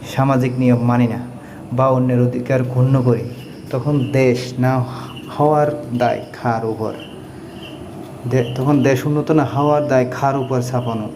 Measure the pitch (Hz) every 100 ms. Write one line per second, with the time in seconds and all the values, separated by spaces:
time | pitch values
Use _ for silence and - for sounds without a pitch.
0 | - - 135 135 127 123 127 117 120 120
1 | 117 - - - - - - 120 131 127
2 | 127 123 123 123 - 131 123 127 131 135
3 | 123 110 - - - - - 131 139 147
4 | 120 131 127 120 - 123 131 131 120 -
5 | - - - - 147 151 147 - 123 120
6 | 120 107 - - 123 113 113 104 107 95
7 | - - - - - - - - - -
8 | - - 120 127 120 127 135 147 127 131
9 | 151 147 147 156 131 135 147 147 135 131
10 | 123 - 139 139 127 127 123 127 120 110
11 | 104